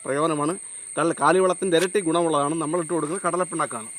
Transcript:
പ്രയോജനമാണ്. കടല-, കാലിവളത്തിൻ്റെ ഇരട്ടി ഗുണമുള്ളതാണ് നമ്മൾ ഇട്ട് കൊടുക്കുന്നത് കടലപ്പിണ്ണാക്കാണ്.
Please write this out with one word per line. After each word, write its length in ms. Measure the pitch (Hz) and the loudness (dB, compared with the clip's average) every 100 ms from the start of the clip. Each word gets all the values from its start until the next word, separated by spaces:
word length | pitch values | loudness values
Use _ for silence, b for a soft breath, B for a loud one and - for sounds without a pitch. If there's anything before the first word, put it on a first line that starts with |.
പ്രയോജനമാണ്. 500 | - 139 160 151 147 196 B B B - | -4 0 0 0 -2 -4 B B B -2
കടല-, 200 | 160 - | 0 2
കാലിവളത്തിൻ്റെ 540 | 143 180 185 175 190 165 | 4 6 4 2 2 2
ഇരട്ടി 200 | 185 208 165 | 2 0 0
ഗുണമുള്ളതാണ് 480 | 170 170 147 143 165 | 0 2 2 0 -2
നമ്മൾ 160 | 151 175 | -2 -2
ഇട്ട് 100 | 160 170 | -2 -2
കൊടുക്കുന്നത് 280 | 151 190 180 | -4 -4 -2
കടലപ്പിണ്ണാക്കാണ്. 600 | 175 180 165 143 117 110 | -2 -2 -2 -4 -6 -12